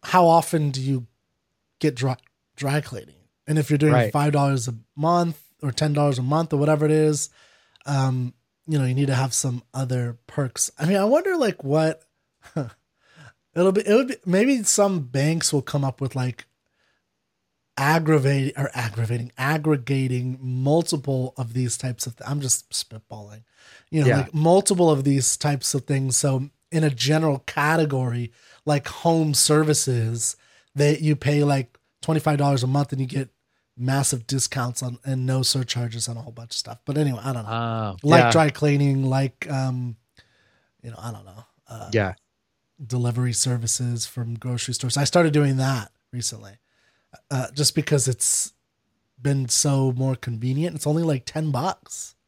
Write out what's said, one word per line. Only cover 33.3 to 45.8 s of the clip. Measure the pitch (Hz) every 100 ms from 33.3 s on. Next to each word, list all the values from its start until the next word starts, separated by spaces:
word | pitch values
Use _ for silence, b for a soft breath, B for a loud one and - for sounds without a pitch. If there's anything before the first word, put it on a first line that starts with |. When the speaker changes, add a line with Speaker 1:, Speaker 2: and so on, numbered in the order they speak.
| _ _ _ _ -
Speaker 1:
massive | 123 139 139 131 113
discounts | 135 - 135 123 120
on, | 127 120 135
and | 131 127
no | 131
surcharges | 123 139 123 - 120 113 113
on | 117
a |
whole | 117
bunch | 117 117
of | -
stuff. | - 120 -
But | 143
anyway, | 147 120
I | 117
don't | 123
know. | 107
Speaker 2:
Oh, | 117 117 113 107 95 143
Speaker 1:
Like | 165 120
Speaker 2:
yeah. |
Speaker 1:
dry | 117 151
cleaning, | - 147 143 143 135 135
like, | 135 135 - -
um, | 135 131 127 123 113 _ _ b b b b b b
you | 123
know, | 113
I | 113
don't | 104 98
know. | 98 117 _ _
Uh, | 113 107
Speaker 2:
Yeah. | 110 98 92 _ _ _ _ _ _ 123
Speaker 1:
delivery | 123 120 117 123
services | 117 - 123 113 - 123 120 -
from | - 117 117
grocery | 127 123 -
stores. | 123 127 139
I | 139
started | 175 165
doing | 147 143 131
that | 131 131